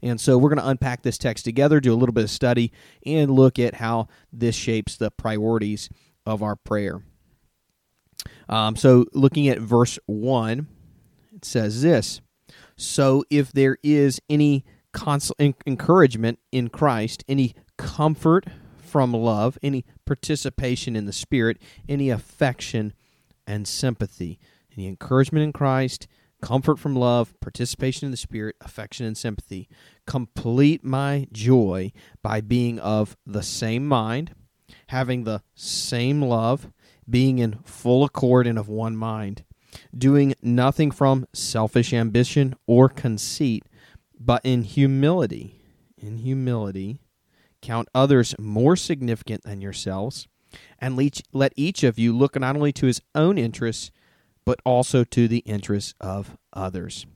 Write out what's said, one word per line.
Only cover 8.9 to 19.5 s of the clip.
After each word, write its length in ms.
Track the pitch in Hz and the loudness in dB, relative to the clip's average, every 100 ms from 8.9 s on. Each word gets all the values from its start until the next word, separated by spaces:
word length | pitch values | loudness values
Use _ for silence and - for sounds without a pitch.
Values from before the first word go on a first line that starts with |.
| 127 123 | 8 6
looking 340 | - 135 151 143 | 4 2 4 0
at 100 | 123 | 0
verse 400 | 110 117 123 - | 2 2 2 0
one, 640 | - 107 117 131 110 117 147 - - _ _ _ _ | -8 -6 -2 -2 -2 -4 -8 -16 -20 _ _ _ _
it 100 | 214 | -20
says 380 | - 127 107 107 | -6 -4 -2 0
this, 380 | 151 151 104 - _ _ _ - - _ | 2 2 0 -10 _ _ _ -20 -20 _
"So 480 | - - 135 135 143 | -8 0 2 2 2
if 220 | 147 135 | 0 0
there 260 | 139 135 135 | 2 2 2
is 380 | 147 147 143 131 _ | 2 4 4 0 _
any 360 | 147 147 139 - _ _ | 2 4 2 -2 _ _
cons-, 400 | - - 143 - - | -10 -4 -4 -4 0
en-, 160 | 143 131 - | 0 0 -6
encouragement 720 | 131 - 180 147 117 113 120 _ | -6 2 6 6 4 -4 -4 _
in 180 | 127 120 | -4 -4
Christ, 560 | - 151 117 110 - - | 0 0 0 -4 -8 -4
any 260 | 139 127 - _ _ | 0 0 -2 _ _
comfort 680 | - - 151 156 160 170 - - - - | -12 -2 -2 2 4 2 2 -18 -20 -20
from 360 | - 156 127 | -4 0 0
love, 440 | 117 117 107 110 | 0 0 0 0